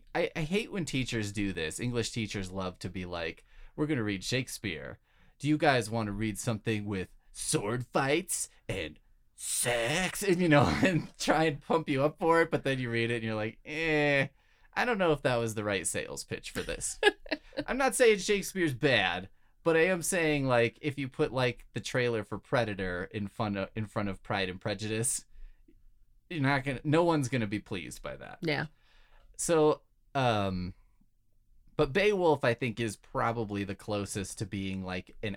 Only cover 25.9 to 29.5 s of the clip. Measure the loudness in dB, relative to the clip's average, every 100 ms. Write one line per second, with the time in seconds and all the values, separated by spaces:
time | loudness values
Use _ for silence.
25.9 | -20 _ _ -8 -2 2 0 -2 -4 2
26.9 | 4 4 2 0 -2 -2 -4 -4 -8 -8
27.9 | -10 -10 -10 -12 -8 -4 -4 -6 _ _
28.9 | -20 -20 -20 -18 -6 2